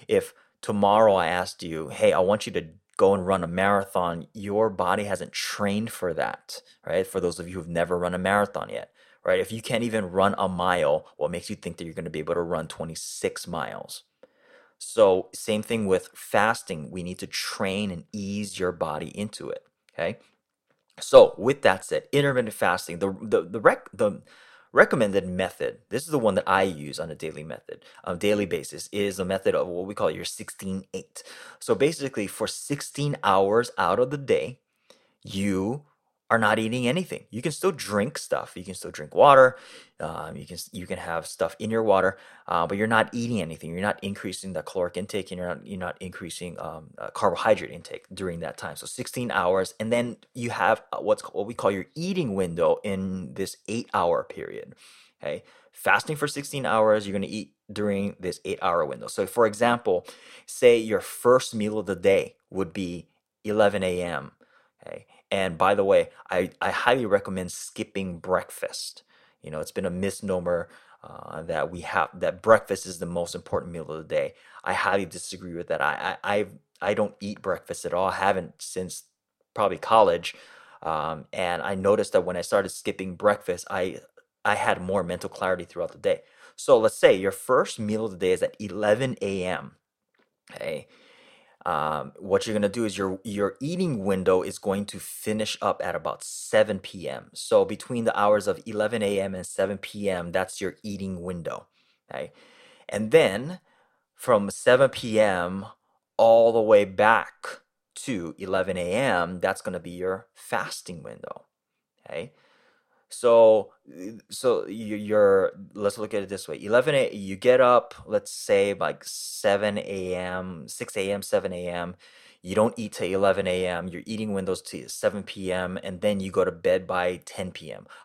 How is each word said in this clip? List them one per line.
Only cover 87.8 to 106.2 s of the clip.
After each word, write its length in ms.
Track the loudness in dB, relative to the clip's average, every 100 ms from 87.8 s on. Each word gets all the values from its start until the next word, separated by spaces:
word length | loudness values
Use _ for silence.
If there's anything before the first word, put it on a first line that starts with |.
| -4 -2 -4
of 60 |
the 40 | -2
day 160 | 2
is 100 | 2
at 140 | 0 -4
eleven 580 | -10 -2 2 2 2 -4
A 240 | -4 -4
M. 320 | -4 -4 -8 -20 _ _ _ _ _ _ _
Okay. 340 | -12 -8 -8 -10 _ _ _ _ _ _ _ -6
Um, 460 | -2 -2 -4 -6 -12
what 280 | 0 0 0
you're 80 |
gonna 140 | 0 0
do 180 | 0 -4
is 100 | -2
your, 240 | -4 -4
your 320 | -8 -2 -2 -2
eating 440 | -6 -2 -2 -2
window 380 | 0 0 2 2
is 160 | 2 -6
going 280 | -4 -4 -4
to 120 | -10
finish 600 | -14 -10 -4 -4 -4 -2
up 220 | -2 -2
at 100 | -4
about 280 | -4 -6 -8
seven 540 | -10 -14 0 4 4 0
P 300 | -8 -12 -10
M. 220 | -10 -14
So 320 | -12 2 4 4
between 380 | -2 -6 -4
the 140 | 0 2
hours 280 | 4 4 2
of 160 | -4
eleven 380 | -4 -2 -2 0
A 180 | 0 0
M 140 | -2
and 100 | -6
seven 320 | -8 -2 -2 -2
P 320 | -10 -6 -4
M, 240 | -4 -2
that's 300 | -2 -4 -4
your 140 | -8 -8
eating 380 | -10 -8 -8 -8
window. 460 | -8 -8 -8 -10 -14 _ _ _ _
Okay. 220 | -12 -12 _ -20 _ -20 _ -8
And 220 | -4 4
then 500 | 6 6 2 -6 -12 _ _ _ _ _
from 360 | -8 2 2 2
seven 380 | -2 4 6 6
P 320 | 0 -2 2
M 460 | 2 2 -2 -6 -10 -16 _ _ _
all 360 | 4